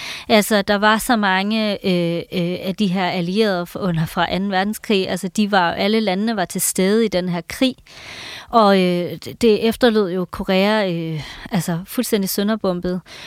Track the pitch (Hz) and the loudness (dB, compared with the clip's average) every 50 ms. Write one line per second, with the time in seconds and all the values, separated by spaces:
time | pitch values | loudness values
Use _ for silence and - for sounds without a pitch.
0 | - - - - - - 233 214 202 - 220 202 196 - 208 202 208 214 220 220 | -14 -14 -14 -14 0 2 4 4 4 4 2 0 2 2 0 4 4 4 4 4
1 | - - 247 220 208 196 185 185 190 208 220 220 214 214 202 - - 196 180 175 | 2 0 0 2 2 2 2 2 0 0 0 0 0 -2 -2 -2 0 0 2 2
2 | 170 170 170 170 - - - 190 170 170 180 - - 196 185 - 214 190 175 196 | 2 0 -2 -4 -6 -6 -4 -2 -2 -2 -4 -4 -4 -6 -2 0 0 0 2 0
3 | 185 180 151 185 170 175 185 214 220 208 190 175 175 - - - - 185 170 160 | 0 0 0 -2 -2 -2 0 0 2 2 0 -2 -4 -6 -8 -4 -2 -2 0 0
4 | 165 160 - 185 170 - - 180 196 202 196 185 190 208 214 - - - 220 190 | -2 -2 0 -2 -2 0 0 -2 -2 0 0 0 0 -2 -4 -6 -2 0 0 0
5 | 185 - 190 180 - 185 - - 208 202 208 190 175 165 - - 190 202 220 226 | 0 -2 -4 -4 -6 -4 -2 0 0 2 4 2 2 2 0 0 0 0 2 2
6 | 220 196 180 190 214 233 226 202 175 165 - 190 - - - - 185 190 208 226 | 2 0 0 0 0 -2 0 -2 -4 -4 -2 -4 -4 -2 0 0 2 2 4 2
7 | 233 208 - 180 180 180 170 175 165 - - - 262 254 - - _ - - - | 2 2 0 -2 -2 -2 -4 -4 -6 -8 -2 0 0 0 0 -4 _ -20 -20 -20
8 | - - - - - - - - - - - 233 214 202 196 190 185 180 175 175 | -18 -18 -16 -16 -16 -16 -16 -16 -14 2 4 6 6 6 6 6 4 2 2 0
9 | 175 147 170 160 - - 127 - - 233 208 - - 226 220 - - 240 214 220 | -2 -4 -8 -10 -12 -14 -4 2 4 4 4 4 2 0 2 4 2 4 4 4
10 | 208 175 175 185 180 - - - 196 - 190 185 196 208 214 220 202 190 170 170 | 0 0 0 -2 -4 -4 -6 -8 -2 0 2 2 2 2 2 2 0 0 -2 -2
11 | 165 160 160 151 139 - - - - - - 185 156 - 170 165 190 - - - | -4 -4 -6 -6 -8 -10 -14 -16 -12 -4 -2 -2 -2 0 -4 -4 -6 -6 -6 -4
12 | 233 - - 208 190 180 - - 202 208 226 214 - 190 180 175 175 180 180 180 | -2 0 0 0 0 -2 -2 -2 0 0 -2 0 0 -2 -2 -2 -2 -4 -4 -4
13 | - - - - - | -6 -12 -20 -20 -18